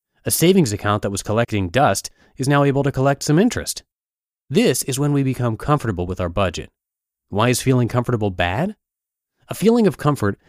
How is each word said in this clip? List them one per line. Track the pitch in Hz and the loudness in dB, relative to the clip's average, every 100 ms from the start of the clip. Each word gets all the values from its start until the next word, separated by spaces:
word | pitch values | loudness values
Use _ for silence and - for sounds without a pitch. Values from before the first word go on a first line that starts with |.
| _ _ - | _ _ -4
A | |
savings | - 165 190 127 | 2 4 4 4
account | 104 104 104 | 0 -2 -2
that | 107 | -2
was | 98 | -6
collecting | - 107 117 107 92 | -2 -2 0 -2 -2
dust | 127 131 98 - _ _ - | 2 2 0 -6 _ _ -4
is | 131 | 0
now | 143 143 | 2 2
able | 135 | 2
to | 139 | 0
collect | 131 135 139 | 0 0 0
some | - 151 | 0 2
interest. | 233 92 73 - - _ _ _ _ _ - | 2 0 -8 -10 -14 _ _ _ _ _ -2
This | 151 233 127 | 0 2 0
is | - 127 | -4 -2
when | 143 | 0
we | 143 | 0
become | 131 123 120 110 | 0 -2 -4 -4
comfortable | - 147 117 90 90 | -2 -2 -2 -4 -4
with | 90 | -4
our | 87 | -4
budget. | 87 92 - - _ _ _ _ _ - | -2 -2 -4 -14 _ _ _ _ _ -6
Why | 98 120 | 0 2
is | 123 | 2
feeling | 131 127 117 | 2 2 2
comfortable | 123 120 120 104 | -2 -2 -2 -2
bad? | 92 87 101 190 - _ _ _ _ _ _ - | -2 -2 -2 -4 -6 _ _ _ _ _ _ -12
A | |
feeling | - 202 240 202 | 0 2 4 2
of | - | 2
comfort | 147 139 101 - | -2 0 -2 -4